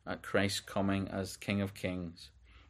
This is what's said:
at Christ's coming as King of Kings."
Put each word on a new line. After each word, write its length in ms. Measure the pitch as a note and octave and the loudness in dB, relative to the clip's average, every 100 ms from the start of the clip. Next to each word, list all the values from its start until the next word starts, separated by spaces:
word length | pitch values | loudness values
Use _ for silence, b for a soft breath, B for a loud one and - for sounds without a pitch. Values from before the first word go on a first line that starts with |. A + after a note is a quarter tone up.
| - | -8
at 160 | F2 | -8
Christ's 380 | - G2+ G2 G2 | 2 4 4 2
coming 480 | - G#2 G2 G2 F#2 | -2 0 2 2 0
as 300 | G2 F#2+ - | -2 -4 -4
King 240 | - G2+ | 0 0
of 120 | G2 | 0
Kings." 580 | - F#2 F#2 E2+ E2+ - - B B | -2 -4 -4 -6 -10 -18 -20 B B